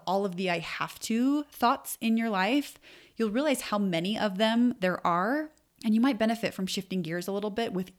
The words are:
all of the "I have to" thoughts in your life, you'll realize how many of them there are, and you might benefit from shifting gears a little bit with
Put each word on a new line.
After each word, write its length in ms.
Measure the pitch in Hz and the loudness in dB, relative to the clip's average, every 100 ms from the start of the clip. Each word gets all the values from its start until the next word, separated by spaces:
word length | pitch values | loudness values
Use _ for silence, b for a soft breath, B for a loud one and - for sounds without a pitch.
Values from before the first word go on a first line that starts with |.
| - | -2
all 200 | 196 202 | 0 0
of 100 | 180 | -2
the 140 | 185 | -2
"I 100 | 170 | -2
have 400 | 156 - 151 - | -4 -6 -8 -8
to" 440 | - 226 262 294 | -2 0 2 0
thoughts 540 | 294 - 240 277 - - | -2 0 0 0 -4 -4
in 160 | 226 226 | 0 0
your 120 | 226 | 0
life, 480 | 190 196 285 277 - B B B B | 0 2 2 -2 -12 B B B B
you'll 160 | 220 | 0
realize 300 | 220 302 254 | 2 0 0
how 180 | - 208 | 0 0
many 400 | 196 165 180 220 | 2 0 0 0
of 180 | 214 185 | 0 2
them 380 | 220 233 240 - | 2 4 2 2
there 260 | 185 175 175 | 0 0 0
are, 440 | 170 202 294 311 _ _ - | 2 2 0 -4 _ _ -4
and 120 | 226 220 | 2 4
you 60 | |
might 180 | 262 220 | 4 2
benefit 340 | 226 226 190 | 0 0 -2
from 140 | - 190 | -4 -4
shifting 340 | 202 190 185 | -4 -4 -4
gears 260 | 156 175 180 | -2 -4 -4
a 40 | |
little 180 | 202 208 | -4 -4
bit 220 | 202 233 | -4 -4
with 220 | 185 180 | -4 -6